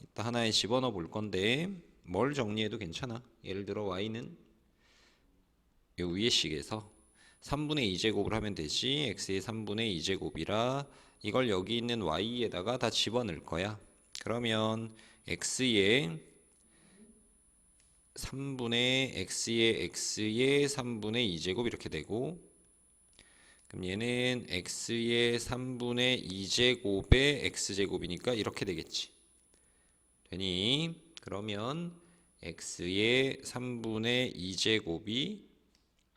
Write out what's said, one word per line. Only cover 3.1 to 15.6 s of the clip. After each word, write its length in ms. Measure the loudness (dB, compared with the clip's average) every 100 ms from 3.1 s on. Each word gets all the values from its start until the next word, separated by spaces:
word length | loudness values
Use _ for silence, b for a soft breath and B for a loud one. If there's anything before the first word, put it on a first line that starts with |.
| -10 -12 _
예를 240 | -8 -6 -4
들어 160 | -4
Y는 560 | -2 -2 -4 -6 -10 -14 _ _ _ b b b b b b _ _ _ _ _ _ -6
요 80 | -2
위의 240 | 0 2
식에서 580 | 2 2 -2 -4 -8 -8 -18 _ B B B
삼분의 520 | -6 -4 0 2 2
이 60 | 2
제곱을 340 | 2 2 2
하면 220 | 0 -2
되지. 580 | -4 -2 -2 0 0 -2 -4
X의 220 | -2 -2
삼분의 520 | -2 -6 -4 -2 0
이 80 | 0
제곱이라 880 | 0 0 -2 -4 -2 0 0 0 -4 B B B
이걸 240 | -2 0 2
여기 300 | 2 2 0
있는 220 | 0 0
Y에다가 800 | 0 0 0 0 -2 -2 -2 0
다 120 | 0
집어넣을 540 | 2 2 0 0 -4
거야. 320 | -4 -2 -2 -4 -14 _ _ -10
그러면 760 | -4 -2 0 2 2 0 -4 B B B -6
X의 1040 | -4 -2 0